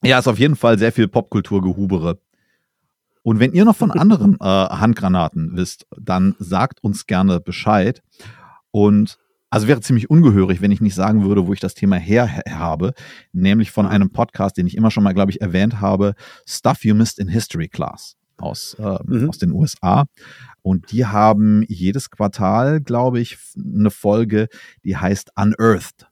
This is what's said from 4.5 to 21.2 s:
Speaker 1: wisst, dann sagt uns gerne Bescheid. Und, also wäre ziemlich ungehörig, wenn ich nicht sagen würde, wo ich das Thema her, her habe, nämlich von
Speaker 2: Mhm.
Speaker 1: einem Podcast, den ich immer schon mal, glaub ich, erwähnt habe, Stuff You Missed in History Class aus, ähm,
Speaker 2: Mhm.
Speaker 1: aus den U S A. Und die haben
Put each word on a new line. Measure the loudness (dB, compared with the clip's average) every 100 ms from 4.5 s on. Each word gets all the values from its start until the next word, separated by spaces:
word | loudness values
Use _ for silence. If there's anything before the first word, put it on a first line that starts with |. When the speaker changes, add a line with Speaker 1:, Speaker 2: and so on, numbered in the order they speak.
| 0 0 0 0 0 0 0 -2 -4 -6 -4
Speaker 1:
wisst, | -6 -8 _ -18
dann | -4 0 0 0
sagt | -4 -2 -4 -4
uns | -6 -6 -4
gerne | 0 2 0
Bescheid. | -4 -6 0 2 2 -4 _ _ -20 -20 -20 _ _
Und, | 2 4 4 2 -4 _ _ _
also | -4 0
wäre | 0
ziemlich | 2 -2 2
ungehörig, | 4 6 6 2 0
wenn | 0
ich | 0
nicht | 0 0
sagen | 0 0 2
würde, | 0 0
wo |
ich | -4
das | -6
Thema | -4 -2 0
her, | 0 0 0
her | -4 -10 -8
habe, | -6 -4 -4 -6 -18 -20 _
nämlich | -2 2 2 0
von | -2 0
Speaker 2:
Mhm. |
Speaker 1:
einem | 2 0
Podcast, | 0 -4 -2 -4 -2
den | -4
ich | 0
immer | 0
schon | 2
mal, | 0
glaub | 0 -2
ich, | -2
erwähnt | -4 -2 -2 -2
habe, | -2 0 -2 -4 -16 -20 -16
Stuff | -6 -4 -2 0
You |
Missed | 2 0 -2
in | -4
History | -4 -4 -8 -10
Class | -8 -10 -10 -20 _ _ _
aus, | -12 -12 -16 -10
ähm, | -6 -6 -4
Speaker 2:
Mhm. | -2 -2
Speaker 1:
aus | -2
den | -4
U | 0
S | -2 -2
A. | 0 2 0 _ -20 -20 -20 -12
Und | -4 -4 -4
die | -4 -2
haben | 2